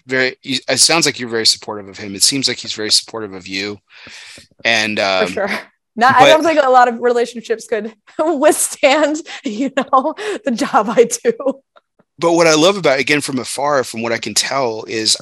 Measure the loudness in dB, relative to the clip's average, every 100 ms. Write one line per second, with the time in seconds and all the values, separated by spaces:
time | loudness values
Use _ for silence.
0 | -4 -2 -2 -4 -8 -6 -2 0 2 2
1 | 0 -2 -6 -2 0 -2 -6 -12 -14 -14
2 | -10 -2 0 0 -2 -4 -8 -8 -2 -2
3 | -2 -10 -10 -12 -10 -8 -8 -10 _ -20
4 | -20 -20 -20 -20 -20 _ -2 0 0 -2
5 | 0 0 0 -2 -6 -6 -10 _ _ 2
6 | 4 6 6 6 4 2 4 6 4 2
7 | 0 0 -2 -6 -6 -6 -4 -6 -6 -14
8 | _ -4 -2 2 2 2 -2 0 2 4
9 | 0 -2 -8 -12 -8 -6 -4 -4 0 0
10 | 0 -4 -8 -6 -4 -4 0 0 2 2
11 | 2 2 -2 -2 -4 -6 _ _ _ _
12 | _ -4 0 4 4 4 4 2 0 0
13 | 0 -2 -2 -6 -6 -6 -2 -2 -2 -6
14 | -6 -6 -4 -4 -4 -2 -4 -6 -8 -4
15 | -2 -2